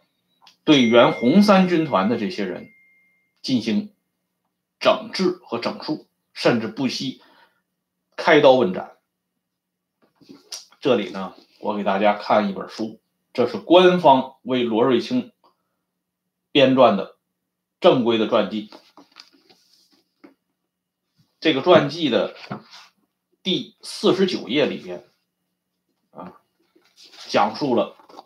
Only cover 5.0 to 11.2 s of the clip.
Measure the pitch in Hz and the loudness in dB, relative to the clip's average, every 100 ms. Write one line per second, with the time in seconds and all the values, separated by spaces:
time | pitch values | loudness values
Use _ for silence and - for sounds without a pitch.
5 | 110 - 185 - - 117 - - - 151 | -2 -4 -4 -4 -8 -8 -8 -8 -10 -10
6 | - _ _ - 160 120 110 107 127 - | -12 _ _ -4 0 0 -4 -6 -6 -6
7 | 135 - _ _ _ _ _ _ _ _ | -10 -12 _ _ _ _ _ _ _ _
8 | _ - - 151 143 127 101 92 - - | _ -6 2 4 6 4 2 -4 -10 -18
9 | _ _ _ _ _ _ _ _ _ _ | _ _ _ _ _ _ _ _ _ _
10 | _ _ - - - - - _ 143 107 | _ _ -20 -20 -18 -18 -18 _ -2 -2
11 | 92 95 | -2 -10